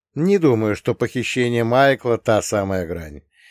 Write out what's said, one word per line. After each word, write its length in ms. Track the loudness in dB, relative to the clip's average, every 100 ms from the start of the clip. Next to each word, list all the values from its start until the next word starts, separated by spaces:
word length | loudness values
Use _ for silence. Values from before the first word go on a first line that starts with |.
| _
Не 240 | -4 0 2
думаю, 380 | 4 2 0 -2
что 180 | -4
похищение 720 | -4 -4 -4 -4 -2 0 0
Майкла — 540 | 2 4 4 2 0 -2
та 240 | 2 0
самая 440 | 0 -2 -2 -4 -4
грань. 380 | -8 -12 -16 _ _ _